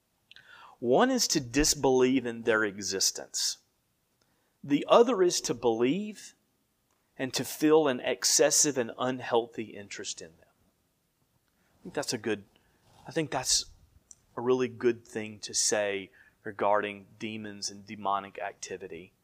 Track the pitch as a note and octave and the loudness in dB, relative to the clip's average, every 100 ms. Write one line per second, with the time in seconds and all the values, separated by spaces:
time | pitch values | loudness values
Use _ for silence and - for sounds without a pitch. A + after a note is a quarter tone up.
0 | _ _ _ - - - - - A#2+ D3 | _ _ _ -20 -20 -20 -20 -6 2 4
1 | B3+ B3+ - D#3+ A#2+ C3+ D3+ D3 C3+ B2+ | 4 2 0 -2 0 0 2 2 2 4
2 | B2+ C3 A#2+ A#2 A2+ A2 G#2+ G2 F#2 F#2+ | 4 2 -2 -2 2 2 2 -2 -6 -2
3 | - D2 C2 - - - _ _ _ _ | -2 -4 -8 -6 -4 -6 _ _ _ _
4 | _ _ _ _ _ _ C#3 C#3 - F#3+ | _ _ _ _ _ _ -2 -2 6 6
5 | A#3+ G#3 F3 - - B2 A#2+ A2+ B2 F3+ | 6 4 2 2 -4 0 0 2 2 0
6 | G#3+ G3+ - - _ _ _ _ _ _ | -6 -12 -20 -20 _ _ _ _ _ _
7 | _ - C3 - B2 - D#3 D#3 D3 B2+ | _ -8 -6 -4 -6 0 6 6 6 0
8 | - - - - C#3+ - D3+ C3 A2+ - | -4 -2 0 4 4 4 2 0 -4 -4
9 | B2+ C3 A#2+ A#2+ A#2 - G#2+ G2+ G2+ - | -4 -4 0 0 0 -6 -12 -12 -14 -12
10 | G2 - E2+ E2 _ _ _ _ _ _ | -10 -12 -16 -20 _ _ _ _ _ _
11 | _ _ _ _ _ _ _ _ F#3+ D3+ | _ _ _ _ _ _ _ _ -10 -6
12 | C#3 A#2+ A2+ G#2 - _ _ _ _ _ | -4 -4 -2 -4 -6 _ _ _ _ _
13 | - E3 D3+ C#3 B2+ - - - _ _ | -8 -6 -4 -4 -2 -2 -2 -14 _ _
14 | _ - _ B2 B2 B2+ B2 A2+ B2 A#2 | _ -20 _ -4 0 2 0 0 0 0
15 | - A2 G#2+ G#2+ - G#2+ - G#2+ G2+ G2 | -6 -10 -10 -12 -6 -2 0 0 0 -2
16 | F#2 _ _ _ A2+ G2+ G2+ G#2 G#2 G2+ | -8 _ _ _ -14 -2 2 2 2 -8
17 | F#2+ G#2+ A2 A2 G#2+ G2+ G2+ G2+ G2+ G#2+ | -16 -12 -10 -8 -10 -10 -12 -12 -16 -8
18 | G2 G2 G2 - G2+ - - F#2 F#2 E2+ | -2 -2 -4 -10 -10 -10 -12 -12 -12 -14
19 | F#2 _ | -16 _